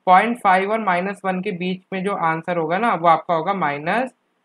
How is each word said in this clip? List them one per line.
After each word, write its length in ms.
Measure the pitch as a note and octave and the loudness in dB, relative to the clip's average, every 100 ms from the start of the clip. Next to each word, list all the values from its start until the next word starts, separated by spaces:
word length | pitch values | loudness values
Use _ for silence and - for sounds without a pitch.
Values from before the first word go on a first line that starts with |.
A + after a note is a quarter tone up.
| F#3 | 4
पॉइंट 320 | F#3 A3+ A#3+ | 4 4 0
फ़ाइव 340 | G3+ F#3 G3 | 2 2 2
और 80 | A3+ | -2
माइनस 400 | G#3 F3 G3 F#3+ | 0 -2 -2 -6
वन 160 | F#3+ F#3 | -4 -4
के 120 | G3+ | -4
बीच 300 | F3 F3+ F#3 - | -6 -6 -6 -8
में 120 | F#3+ | -6
जो 100 | F#3+ | -4
answer 420 | F#3 E3 D#3+ F3+ F3 | -2 -2 -2 -2 -2
होगा 220 | D#3+ F#3 | -2 0
ना, 160 | A3+ | 0
वो 140 | F3 E3+ | 2 4
आपका 260 | D#3 - | 4 2
होगा 200 | E3 E3 | -2 0
माइनस 560 | F#3+ D3+ C#3+ D#3+ G#3+ B3+ _ _ _ | -2 -2 -2 -2 -2 -4 _ _ _